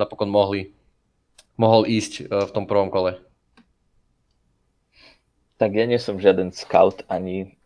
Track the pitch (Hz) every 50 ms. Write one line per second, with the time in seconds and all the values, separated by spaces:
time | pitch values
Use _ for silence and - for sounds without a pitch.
0 | 104 - - - 107 101 101 104 98 98 101 98 92 - _ _ _ _ _ _
1 | _ _ _ _ _ _ _ _ _ _ _ - 113 110 113 110 - - 113 110
2 | 101 - - - - - 101 101 98 - - 107 98 - 104 101 98 92 - 95
3 | 92 90 90 - - _ _ _ _ _ _ _ _ _ _ _ _ _ _ _
4 | _ _ _ _ _ _ _ _ _ _ _ _ _ _ _ _ _ _ _ _
5 | _ _ _ _ _ _ _ _ _ _ _ - 113 101 101 110 113 120 120 117
6 | - 113 101 92 98 98 92 92 92 90 - - - - - 90 92 95 - -
7 | - - 95 90 92 92 92 95 95 95 - _ _